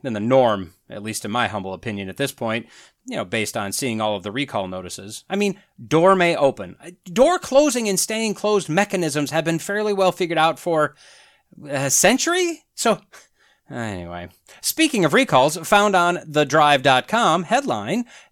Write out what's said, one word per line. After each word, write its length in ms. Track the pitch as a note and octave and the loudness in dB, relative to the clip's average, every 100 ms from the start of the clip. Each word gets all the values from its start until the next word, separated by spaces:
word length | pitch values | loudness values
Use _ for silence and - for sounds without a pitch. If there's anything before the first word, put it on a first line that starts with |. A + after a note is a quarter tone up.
than 100 | C3 | -8
the 80 | G#2+ | -4
norm, 540 | A2 C3 A#2+ G2+ F2 _ _ | 2 4 4 2 -4 _ _
at 140 | G#2+ | -12
least 220 | G#2 A2 | -10 -8
in 60 | G#2 | -6
my 160 | A#2 A2 | -2 -2
humble 260 | G#2 F#2+ | -4 -8
opinion 340 | F#2+ A#2+ G2+ F#2+ | -10 -8 -8 -8
at 80 | F#2 | -6
this 160 | C#3 | -6
point, 340 | - A#2 A2+ - - - _ | -4 -6 -6 -8 -20 -20 _
you 120 | - A3+ | -10 -8
know, 80 | |
based 320 | G2 A2+ G#2 A#2 | -4 -4 -4 -4
on 140 | G2+ | -6
seeing 300 | F#2+ C3+ A2+ | -4 -4 -2
all 160 | G#2+ G2+ | -2 -2
of 60 | |
the 100 | G2 | -6
recall 340 | A2 C#3+ A2 F#2+ | -8 -6 -6 -6
notices. 580 | F#2 F2+ - G2+ - - | -8 -12 -14 -14 -18 -6
I 80 | G3 | -2
mean, 240 | G3+ F#3 _ _ | -2 -2 _ _
door 320 | A#2 D#3 F3+ F#3+ | -2 4 4 4
may 200 | F3 E3+ | 2 2
open. 400 | C#3 A#2 F#2 - E3 F3+ | 0 0 -10 -14 -20 -20
Door 360 | - F3 C#4+ F4+ | -6 2 4 4
closing 480 | - C4 D4+ B3 A3 | 2 4 4 2 -2
and 120 | F#3+ | -2
staying 340 | - A3 A3+ | -2 -2 -2
closed 340 | G3 G#3 G#3 E3 | -2 0 0 0
mechanisms 640 | D#3+ G3+ G3 E3 C#3 C#3+ | 0 0 -2 -2 -2 -2
have 140 | D#3 | -2
been 140 | D#3+ E3 | -2 -2
fairly 340 | - G#3 G#3+ | -4 -4 -2
well 200 | G3 F#3 | 2 0
figured 260 | - F3 E3 | 0 -2 2
out 200 | D#3+ D#3 | 2 0
for 360 | - D#3+ D3 - - - _ _ _ - D3 | -2 0 0 -4 -20 -20 _ _ _ -20 -8
a 220 | C#3 C#3 | -4 -2
century? 760 | - F3+ B3+ - F4 F4 D#4+ _ | 2 4 2 0 0 -2 -4 _
So, 280 | - A#3+ G#3 - - _ _ _ _ _ | -4 -2 -2 -4 -20 _ _ _ _ _
anyway. 600 | B2+ A2+ F#2 F2 F2 F2+ - _ - | -8 -8 -8 -10 -12 -14 -18 _ -10
Speaking 420 | - - D#4+ A3 | -8 0 0 2
of 80 | D#3+ | 2
recalls, 460 | G3 C4 C3+ C#3 D#3+ | 2 4 4 4 0
found 360 | E3 G#3 G#3 | 0 2 4
on 260 | F#3+ F3 F3 - | 2 2 0 -2
the 200 | D3+ D3 | 0 2
drive 360 | D3+ D3 C#3+ | 4 6 6
dot 260 | C3+ B2+ - | 4 4 2
com, 340 | A3+ G#3+ E3 | 0 2 2
headline, 640 | E3+ A#3 C#4 A2+ G2+ G#3 A#3+ - - | 2 0 0 -4 -2 -4 -4 -12 -20